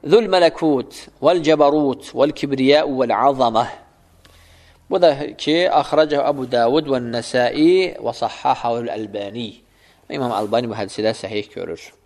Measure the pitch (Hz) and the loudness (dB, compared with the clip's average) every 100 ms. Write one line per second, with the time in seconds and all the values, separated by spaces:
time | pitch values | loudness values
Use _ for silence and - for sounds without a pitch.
0 | 147 196 220 185 170 160 160 139 120 - | 4 2 4 4 4 2 0 0 -2 -12
1 | - _ 139 180 151 156 143 151 147 127 | -20 _ 2 2 2 4 4 4 0 -2
2 | - 123 143 147 151 135 131 143 156 131 | -8 0 0 0 -6 0 4 4 2 -2
3 | 123 107 127 135 123 110 120 - - _ | 0 2 2 2 2 2 -2 -6 -20 _
4 | _ _ _ _ _ _ _ _ _ 190 | _ _ _ _ _ _ _ _ _ 4
5 | 175 139 147 - - 160 180 147 143 151 | 4 4 -4 -8 -2 0 2 0 0 2
6 | 156 143 143 143 127 123 117 143 151 131 | 2 2 -2 -2 -2 0 2 2 0 -4
7 | 120 117 113 127 123 110 156 185 185 - | -2 -6 -4 0 0 2 4 4 0 -4
8 | 117 117 110 - 127 131 120 117 117 104 | -8 -4 -6 -4 -2 -2 -2 -4 -4 -8
9 | 107 101 101 110 117 - _ _ _ _ | -8 -8 -10 -10 -12 -12 _ _ _ _
10 | _ - 127 104 107 117 123 104 98 - | _ -6 -4 -4 -2 -2 -2 -6 -8 -4
11 | 107 110 - 107 104 - 85 85 - _ | -2 -2 -6 -8 -8 -10 -10 -12 -14 _